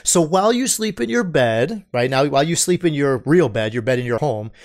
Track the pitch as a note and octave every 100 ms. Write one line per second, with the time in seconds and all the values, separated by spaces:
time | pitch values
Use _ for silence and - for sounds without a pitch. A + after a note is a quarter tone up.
0 | - F3+ D#3 F#3 G#3 A#3+ C4 - A3 F#3+
1 | A#3 A#3+ F#3+ D3+ A#2+ A2+ C#3 A3 - B2
2 | B2+ C3 C#3+ C#3 D#3 E3 - F3 F3 D3
3 | C#3+ C3 - E3+ C#3+ G#2 G#2+ A#2 A2+ B2
4 | B2 A#2 D3 A2 G#2+ -